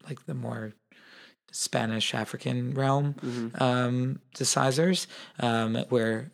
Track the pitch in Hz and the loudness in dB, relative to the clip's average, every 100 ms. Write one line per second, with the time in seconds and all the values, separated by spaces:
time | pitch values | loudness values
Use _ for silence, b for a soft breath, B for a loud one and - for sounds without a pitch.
0 | - 147 - 135 117 117 110 - _ B | -14 -12 -8 -6 -6 -6 -10 -14 _ B
1 | B B B B _ - - 127 113 110 | B B B B _ -6 -2 0 0 0
2 | 104 120 107 - 135 127 123 135 135 139 | -2 -2 -4 -6 -4 -2 -2 0 2 2
3 | 143 139 127 120 113 - 131 123 123 123 | 2 -2 -6 -4 -4 0 2 4 2 2
4 | 127 139 _ - 131 135 131 131 175 180 | 0 -4 _ -4 0 4 4 4 4 2
5 | - B B - 120 113 113 113 - 123 | -2 B B -2 0 2 2 0 2 2
6 | 113 110 135 | 2 0 -4